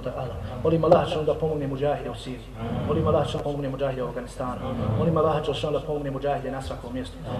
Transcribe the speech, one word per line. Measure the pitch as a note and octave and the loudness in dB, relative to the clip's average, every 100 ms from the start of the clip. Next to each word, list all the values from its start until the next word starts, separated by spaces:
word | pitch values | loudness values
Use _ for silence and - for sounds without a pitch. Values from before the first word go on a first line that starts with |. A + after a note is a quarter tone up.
ta'ala. | B2+ B2 B2+ - - B2+ | -6 -6 -6 -6 -8 -2
Molim | D#3+ E3 | 2 4
Allaha | D#3+ E3+ | 8 8
Đelešanu | - D#3+ | 8 2
da | D3+ | 2
pomogne | - D#3+ D3+ C#3 | 2 0 0 -2
muđahide | C3+ C#3+ C3+ B2+ | 0 0 0 -2
u | |
Siriji. | A#2 C3 B2 - A2+ A#2 - - | -8 -8 -10 -10 -8 -4 -2 0
Molim | D#3 D#3 | 2 4
Allaha | D3+ | 4
Đelešanu | C#3 D3+ | 2 -2
da | |
pomogne | C#3+ C#3+ C#3 | -2 -2 -4
muđahide | C3 C#3 B2+ | -2 -2 -2
u | A#2+ | -4
Afganistanu. | B2 A#2+ - B2+ A#2+ A#2+ A2+ G#2+ A2 | -6 -8 -8 -6 -6 -4 -2 0 2
Molim | D#3+ D#3+ | 4 4
Allaha | D#3 D3 | 4 4
Đelešanu | D3 - D#3 | 0 -2 0
da | C#3+ | -2
pomogne | D3+ D3 C#3 | -2 -4 -4
muđahide | C3+ C#3+ C#3 C3 | -2 -2 -2 -4
na | C3+ | -6
svakom | C3 C3 B2 | -8 -8 -8
mjestu. | B2+ B2+ - A2 G#2 | -8 -8 -10 -8 -4